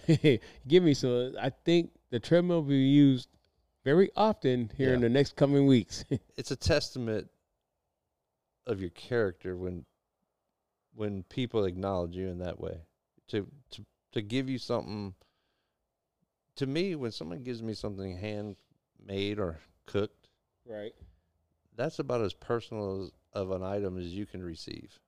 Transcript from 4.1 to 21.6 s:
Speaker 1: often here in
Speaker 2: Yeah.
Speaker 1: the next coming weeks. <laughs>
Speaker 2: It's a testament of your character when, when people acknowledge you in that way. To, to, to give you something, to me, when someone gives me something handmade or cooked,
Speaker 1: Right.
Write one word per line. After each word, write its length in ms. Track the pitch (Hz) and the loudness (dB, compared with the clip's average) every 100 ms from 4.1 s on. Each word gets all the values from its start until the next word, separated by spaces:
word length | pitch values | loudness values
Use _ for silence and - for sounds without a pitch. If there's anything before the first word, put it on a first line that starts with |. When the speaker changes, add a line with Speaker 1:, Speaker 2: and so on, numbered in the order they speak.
| - | 4
Speaker 1:
often 540 | 220 - 131 123 110 - | 2 2 2 2 -2 0
here 180 | 131 | 2
in 60 | 127 | 4
Speaker 2:
Yeah. 80 | 117 | 4
Speaker 1:
the 40 | |
next 220 | 131 135 - | 4 2 2
coming 300 | 139 143 139 | 4 6 8
weeks. 380 | 127 95 - - | 6 4 -6 -6
<laughs> 260 | 127 - - | -6 -6 -14
Speaker 2:
It's 140 | - | -8
a 40 | 131 | -2
testament 720 | - 147 - 127 113 107 - _ _ _ _ _ _ _ _ _ _ _ _ _ - | 2 2 0 -6 -4 -4 -6 _ _ _ _ _ _ _ _ _ _ _ _ _ -8
of 140 | 101 | -6
your 100 | 90 | -8
character 640 | - - 120 101 87 92 90 | -12 -4 -2 -2 -4 -10 -8
when, 280 | 90 90 - _ _ _ _ _ _ _ _ _ _ | -8 -8 -14 _ _ _ _ _ _ _ _ _ _
when 280 | - 104 98 | -8 -6 -6
people 400 | 90 - 120 113 | -8 -6 -2 -2
acknowledge 500 | 95 90 98 92 87 | -2 -2 -4 -2 -4
you 140 | 90 92 | -6 -8
in 100 | 87 | -6
that 200 | 90 - | -8 -8
way. 220 | 82 82 80 _ _ _ _ | -10 -12 -16 _ _ _ _
To, 180 | 110 95 - _ | -6 -6 -14 _
to, 120 | - 104 _ _ | -20 -20 _ _
to 100 | 123 | -10
give 260 | 104 127 131 | -4 -4 -4
you 100 | 127 | -6
something, 560 | - 120 65 104 98 - _ _ _ _ _ _ _ _ _ _ _ _ _ - | -4 -6 -4 -8 -10 -14 _ _ _ _ _ _ _ _ _ _ _ _ _ -8
to 100 | 135 | -4
me, 280 | 151 196 | -2 -4
when 160 | 156 120 | -4 -6
someone 320 | - 160 160 | -8 -10 -10
gives 200 | 127 117 | -10 -8
me 120 | 113 | -8
something 420 | 104 107 98 95 90 | -8 -8 -8 -10 -8
handmade 1200 | 107 104 104 95 _ _ _ _ 101 98 101 104 | -8 -8 -10 -12 _ _ _ _ -8 -4 -4 -2
or 180 | 92 80 - _ - | -4 -6 -16 _ -6
cooked, 420 | 101 104 - _ _ _ _ | -4 -4 -8 _ _ _ _
Speaker 1:
Right. 300 | 120 107 104 - - _ _ _ _ _ | -16 -14 -14 -16 -20 _ _ _ _ _